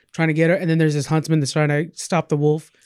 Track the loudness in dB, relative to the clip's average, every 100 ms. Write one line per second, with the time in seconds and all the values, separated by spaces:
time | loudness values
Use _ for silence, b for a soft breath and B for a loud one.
0 | b -4 -2 2 2 2 2 2 2 0
1 | 0 -2 0 0 0 -2 0 0 -4 -8
2 | -4 -4 -2 0 0 0 -4 _